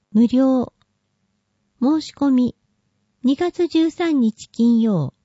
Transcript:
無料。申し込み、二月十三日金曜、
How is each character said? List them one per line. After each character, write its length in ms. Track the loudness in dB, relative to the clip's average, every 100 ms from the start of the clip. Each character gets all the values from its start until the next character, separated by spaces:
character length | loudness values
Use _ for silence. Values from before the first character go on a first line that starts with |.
| _
無 140 | 0 2
料。 460 | 2 2 0 -4 -12 _ _ _ _ _ _ _ _ _ _
申 200 | 0 0
し 120 | -4
込 180 | -4 0
み、 260 | 0 0 -6 _ _ _ _ _ _
二 140 | -2 0
月 320 | -2 -2 -2
十 220 | 0 -2
三 300 | -2 -2 0
日 280 | 0 -4 -12
金 320 | -2 0 2
曜、 340 | 0 -2 -4 -10